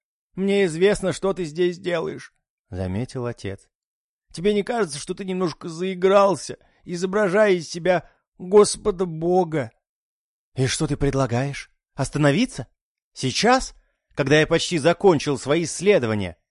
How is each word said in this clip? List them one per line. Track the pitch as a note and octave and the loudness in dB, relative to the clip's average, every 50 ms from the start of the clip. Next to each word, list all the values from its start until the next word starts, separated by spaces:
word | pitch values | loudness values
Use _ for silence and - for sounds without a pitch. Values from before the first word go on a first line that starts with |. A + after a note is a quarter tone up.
| _ _ _ _ _ _ _ | _ _ _ _ _ _ _
мне | - F#3+ G3 G3 G3+ G3 | -4 -2 0 2 2 2
известно, | F3 D3+ D#3+ F#3 G3+ G3+ - G3 F#3 D#3+ | 0 2 2 2 2 2 2 -2 -4 -4
что | - - G3 G3 | -2 -2 -4 -2
ты | F#3+ F3+ | -4 -6
здесь | D3+ D3+ E3+ F3+ F3 F3 F3 | -6 -4 -2 -2 -2 -2 -4
делаешь», — | G3 F3 F3 E3 D#3+ D#3 - - - - _ _ _ _ _ _ _ _ | -4 -4 -4 -2 -4 -6 -8 -10 -14 -18 _ _ _ _ _ _ _ _
заметил | F#2 F2+ F#2+ F#2 F#2 G#2 B2+ - - C3+ A#2+ | -8 -6 -6 -4 -4 -4 -6 -6 -8 -8 -8
отец. | A#2+ A#2 - - G2 F#2+ - _ _ _ _ _ _ _ _ _ _ _ _ _ _ | -8 -8 -8 -10 -12 -12 -12 _ _ _ _ _ _ _ _ _ _ _ _ _ _
«Тебе | - E3 E3 G#3 G#3 | -12 -4 -2 0 0
не | G#3 G3 | 0 0
кажется, | - A#3+ A#3 G#3 D#3 C#3 C#3+ | -2 -2 -2 -2 -4 -4 -8
что | - - F3+ | -10 -10 -10
ты | - G3 | -8 -8
немножко | F#3 F#3 F#3 F#3 D#3+ C#3 - - E3+ | -6 -4 -2 -2 -4 -4 -6 -10 -12
заигрался, | D#3+ D#3+ F3+ F#3+ F#3+ F3+ F3+ F#3+ G3 G3+ G3+ G3+ F3+ C3+ - - - - _ _ _ _ _ | -10 -6 -6 -6 -2 0 2 4 6 6 6 4 2 0 -4 -10 -14 -16 _ _ _ _ _
изображая | - F3 E3+ F#3 F#3+ F#3 G#3+ G#3+ F#3+ E3+ G#3+ G#3+ G#3 F#3 | -10 -6 -4 -4 -2 0 0 0 2 4 4 4 4 4
из | F3 D3+ - | 2 0 -4
себя | - F3 D#3+ F3+ F3+ E3 - - _ _ _ _ _ - | -10 -4 0 0 0 0 -2 -6 _ _ _ _ _ -16
Господа | F3+ F3+ G3 G#3 G#3 - - - - G#3+ G3 F3 F#3+ | -4 4 6 6 6 6 4 -2 -4 -4 -4 -2 -4
Бога?» | F3+ D#3+ D#3 E3 F3 F3+ F#3+ F3+ D#3+ D3+ D3+ B2 A2 - _ _ _ _ _ _ _ _ _ _ _ _ _ _ _ _ | -6 -4 -4 -2 2 2 2 2 0 -2 -4 -4 -6 -10 _ _ _ _ _ _ _ _ _ _ _ _ _ _ _ _
«И | B2 C3 B2 | -2 -2 -2
что | - - D#3 D3 | -2 -2 -2 -4
ты | C#3+ - | -2 -2
предлагаешь? | C#3+ C#3 C3 C3+ C3+ A#2+ A#2+ A#2+ C3+ C#3+ C#3 - - - _ _ _ _ _ - | -2 0 0 0 0 0 0 -2 -2 -4 -6 -10 -14 -18 _ _ _ _ _ -6
Остановиться? | C3+ - - C#3+ D3+ C#3+ C#3 F3+ B3+ B3 - - B2 - _ _ _ _ _ _ _ _ _ | -6 -4 -2 2 2 2 4 2 0 -2 -4 -8 -12 -12 _ _ _ _ _ _ _ _ _
Сейчас, | - - C3 - - - A3 B3+ C4 - - - _ _ _ _ _ _ _ _ | -6 -6 -4 -2 0 2 2 2 2 0 -4 -10 _ _ _ _ _ _ _ _
когда | - C#3+ C3+ D3+ D3+ | -4 0 2 4 4
я | D#3 | 4
почти | C#3+ E3 D#3+ - - F3+ D#3+ | 4 2 0 0 0 -2 0
закончил | B2+ D#3+ F3 - - G3 E3+ C3 - D3+ C#3 A#2 | 2 2 2 4 4 4 4 4 2 -2 -4 -4
свои | - B2+ D3 E3+ E3+ | -2 0 0 0 0
исследования?» | - - - E3+ G3+ G3+ E3+ B2 A2 A2 G#2 G2 F2 E2 - _ _ | -2 -6 -2 2 4 4 4 2 2 0 -2 -2 -4 -8 -12 _ _